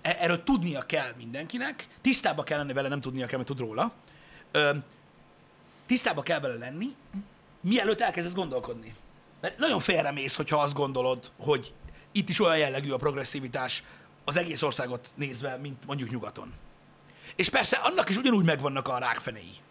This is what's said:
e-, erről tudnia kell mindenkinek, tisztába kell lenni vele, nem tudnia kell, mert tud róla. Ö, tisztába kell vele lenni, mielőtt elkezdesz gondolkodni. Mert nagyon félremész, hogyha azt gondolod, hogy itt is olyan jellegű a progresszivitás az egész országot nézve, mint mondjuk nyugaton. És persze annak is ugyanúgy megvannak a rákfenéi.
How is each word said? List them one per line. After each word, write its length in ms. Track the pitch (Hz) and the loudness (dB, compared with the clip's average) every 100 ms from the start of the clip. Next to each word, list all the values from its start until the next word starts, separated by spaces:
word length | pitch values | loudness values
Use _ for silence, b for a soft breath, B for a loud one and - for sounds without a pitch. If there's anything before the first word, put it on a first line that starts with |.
e-, 160 | 160 170 | -2 2
erről 240 | 170 170 | 2 2
tudnia 420 | 220 262 170 139 - | 4 2 2 -4 -2
kell 280 | 156 127 120 | -2 -2 -8
mindenkinek, 680 | 117 127 330 240 269 262 - B | -10 -8 -8 -6 -6 -8 -16 B
tisztába 420 | 262 254 185 151 | 2 4 2 0
kell 140 | 139 147 | 0 -2
lenni 160 | 143 | 0
vele, 140 | 135 135 | 0 0
nem 140 | 143 | -2
tudnia 240 | 131 131 123 | -4 -4 -4
kell, 120 | 131 | -4
mert 120 | 123 | -4
tud 100 | 135 | -4
róla. 320 | 117 110 220 - B B B B - | -4 0 -2 -2 B B B B 0
Ö, 200 | 147 147 147 - - - - - - - _ - - - | 4 4 2 -4 -20 -20 -20 -20 -20 -20 _ -20 -20 0
tisztába 360 | 247 226 156 | 2 2 -2
kell 180 | 131 156 | 0 0
vele 160 | 139 117 | 0 -4
lenni, 400 | 123 151 247 - - 196 - - - - | -8 -6 -8 -8 -12 -12 -12 -20 -20 -4
mielőtt 400 | 175 233 208 214 | 2 4 4 2
elkezdesz 320 | 226 180 175 | 2 0 -4
gondolkodni. 600 | 180 170 127 120 117 113 110 - - - - | -4 -2 -4 -6 -10 -12 -18 -20 -20 -20 -8
Mert 160 | 175 - | -8 0
nagyon 220 | 311 202 | 2 4
félremész, 560 | - 170 147 143 135 - | 4 2 2 -2 -4 -4
hogyha 220 | 147 151 | 0 2
azt 120 | 143 | 2
gondolod, 580 | 143 139 131 127 127 - - | 2 0 2 0 0 -6 -6
hogy 360 | 147 139 131 - - B B | 0 0 0 -16 -18 B B
itt 180 | 208 - | -2 0
is 100 | 175 | 4
olyan 180 | 190 160 | 4 6
jellegű 340 | 147 135 143 | 4 0 -2
a 60 | 131 | 0
progresszivitás 840 | 147 139 127 143 131 135 127 - B B B B - | 0 -2 -4 -6 -6 -4 -4 -4 B B B B -2
az 120 | 156 | -2
egész 240 | 170 139 | 0 0
országot 480 | 147 127 127 120 - - | 0 0 -4 -6 -10 -8
nézve, 420 | 143 120 139 127 | -8 -6 -8 -8
mint 280 | 143 131 - | -10 -12 -8
mondjuk 240 | 143 120 | -6 -4
nyugaton. 440 | 120 - - - - - - - - B B B - | -6 -8 -12 -14 -16 -20 -20 -20 -20 B B B 0
És 140 | 190 | 2
persze 280 | 269 208 - | 4 4 4
annak 320 | 247 370 - | 4 2 2
is 80 | - | 2
ugyanúgy 280 | 262 220 165 | 4 6 6
megvannak 420 | 147 143 135 135 | 4 0 -2 -2
a 100 | 123 | -2
rákfenéi. 540 | 123 117 - 110 87 92 - | 0 -2 -4 -10 -14 -18 -20